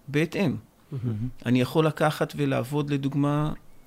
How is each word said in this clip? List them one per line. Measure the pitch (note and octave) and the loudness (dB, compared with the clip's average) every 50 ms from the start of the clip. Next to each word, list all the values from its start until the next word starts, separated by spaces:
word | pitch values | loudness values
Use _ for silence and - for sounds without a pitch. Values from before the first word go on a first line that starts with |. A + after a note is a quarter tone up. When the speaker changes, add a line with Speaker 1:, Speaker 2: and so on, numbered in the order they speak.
| _ - | _ -4
Speaker 1:
בהתאם. | C3+ D3 D#3+ D#3+ - - G3+ C#3+ A2+ G#2+ - - _ _ _ _ | 0 0 0 0 0 0 0 0 0 -2 -6 -12 _ _ _ _
Speaker 2:
מהמם. | D3 C3+ G#2 A#2+ A2 G#2 A#2 B2+ - - - | -8 -6 -4 -4 -2 -2 -4 -6 -6 -6 -2
Speaker 1:
אני | A#2+ B2 B2+ | 2 2 2
יכול | B2 - - D#3+ D#3+ D#3 | 2 2 4 4 4 4
לקחת | D3 - D#3+ D#3 D3+ - D#3+ D3 - | 2 2 2 0 2 0 -2 -2 -2
ולעבוד, | D3 D3 C#3 C3+ B2+ B2 B2+ D3 D3 D3 C#3+ | -2 0 0 0 0 0 0 -2 -2 0 0
לדוגמה, | C#3+ C#3 C#3 C#3 C#3+ C#3+ C#3+ C#3+ D3 D3 D3 D3+ - - - - - - - | 0 0 0 0 0 0 2 2 2 0 0 -2 -2 -6 -10 -16 -20 -20 -20